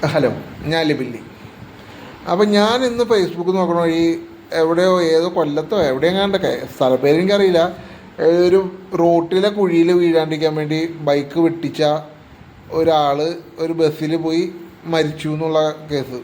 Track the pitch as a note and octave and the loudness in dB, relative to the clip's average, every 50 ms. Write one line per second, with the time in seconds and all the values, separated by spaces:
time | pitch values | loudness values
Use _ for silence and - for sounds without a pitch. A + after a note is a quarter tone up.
0 | - D3+ D3+ D#3+ C#3 A#2+ G#2+ - - - - - - C#3+ D#3 E3 D#3+ D3+ D3+ B2 | -2 0 0 2 0 0 -2 -4 -12 -16 -16 -12 -8 -4 -2 -2 0 0 0 -2
1 | C3 A#2+ A#2 A2+ A2 - - - - - - - - - - - - - - - | -2 -8 -8 -12 -16 -18 -20 -20 -20 -20 -20 -20 -20 -20 -20 -20 -20 -20 -20 -20
2 | - - - - - - F3 F3+ G#3 G#3 G#3 G#3 G#3 G#3+ A#3 B3+ C4 B3+ A#3+ A#3 | -20 -20 -20 -16 -6 -4 0 2 2 2 4 2 2 2 2 0 0 -2 -2 -2
3 | A#3+ A3+ A#3 G#3 F#3 D#3+ E3+ E3+ F3 F3 F#3 F#3+ F#3 E3+ F3 E3+ E3+ E3 E3 E3 | 0 2 2 2 2 0 -4 -6 -4 -2 0 0 0 0 0 0 0 0 0 0
4 | E3 E3 E3 E3 - - - - - - - E3 D#3+ D#3+ E3+ E3 F3+ F#3 F#3 F3+ | 0 0 0 -2 -6 -16 -20 -20 -16 -6 -2 0 2 2 2 2 4 2 2 2
5 | F3 D#3+ D#3+ D#3+ E3+ F3+ F3+ F#3+ D#3+ D3+ C#3+ D3+ D#3+ D#3 - G3+ E3+ C#3+ C3 C3+ | 2 2 2 2 2 0 0 -2 -2 -2 -2 -4 -4 -2 -2 0 0 0 0 0
6 | C#3+ E3+ F#3 G3 G3 G3+ G3 F#3+ F#3 F#3 B2+ A#2+ B2+ C3+ - - C#3+ B2+ C3 B2+ | 0 0 0 0 -2 0 0 -2 -2 -2 -4 -4 -8 -12 -4 0 2 2 2 2
7 | C3+ C#3+ D3 D#3+ F3+ F#3+ G3+ G3+ G3+ F#3+ F3+ E3+ E3 F3+ F#3 - - - - - | 4 4 4 4 4 2 2 4 4 4 4 4 2 0 -2 -8 -16 -18 -20 -20
8 | - - - - - D#3 E3+ F3 F3 F3+ F3 F#3+ F#3+ F#3 - - - - - E3+ | -20 -20 -8 0 2 2 4 4 4 4 4 2 0 0 -8 -12 -16 -8 -2 2
9 | E3+ E3+ E3+ E3+ E3 E3 F#3 F#3 F#3+ G#3 G#3 G#3 G3+ F3+ E3+ E3 E3 E3+ F3+ F3 | 4 4 4 4 2 2 0 0 0 0 0 0 0 2 4 4 4 4 4 4
10 | F3 E3+ E3 E3 D#3 D#3 D#3 D3+ D#3 D#3 D#3 D#3 D3+ D3+ D#3 D#3+ D#3+ E3 E3 D#3 | 4 4 2 2 2 0 -2 -2 -2 -2 0 -2 -4 -2 -2 -2 -4 -4 -6 -6
11 | D3+ D3 C#3+ C#3+ C#3 C#3+ - E3+ E3 E3 E3 - - C#3 C3 - D#3 D3 D3+ D#3 | -2 0 0 0 0 -4 -2 2 2 2 0 -2 -6 -8 -4 0 0 0 0 -2
12 | - - - - - - - - - - - - - - - D#3+ D#3+ E3 D#3+ D#3 | -6 -10 -20 -20 -20 -20 -20 -20 -20 -20 -20 -20 -18 -8 -4 0 2 2 4 4
13 | D3 C#3+ C#3 C#3+ D3+ E3 E3+ E3+ - - - - D#3+ E3 E3 E3 E3 D#3 D3+ - | 2 2 0 0 -2 -4 -4 -8 -14 -18 -10 -8 -6 -4 -2 0 0 0 0 -2
14 | D#3+ D#3 D#3+ E3+ D#3+ D#3+ D#3+ E3 F#3 F3+ - - - - - - - E3+ E3 D#3+ | -4 -4 -4 -2 -2 -2 -2 -2 -2 -2 -6 -12 -18 -20 -20 -18 -8 -4 -2 0
15 | D#3 D3+ D3 - - D#3 D3+ D#3 D#3+ D#3+ D#3 D#3 D#3 D#3 D3+ D3+ D#3 D3+ D3 C#3+ | 0 -2 -4 -6 -6 -6 -4 -4 -4 -2 0 0 0 0 -2 -6 -10 -6 -6 -6
16 | C3 - B2+ B2 | -6 -6 -10 -14